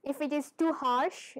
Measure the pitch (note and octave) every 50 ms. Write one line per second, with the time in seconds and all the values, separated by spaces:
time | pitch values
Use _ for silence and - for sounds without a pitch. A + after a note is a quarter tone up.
0 | - C4+ C#4 - D4+ C4+ C#4+ D4 C4 - _ - E4 D#4+ D4+ - C#4 B3+ B3 B3
1 | C#4+ F#4 - - - - -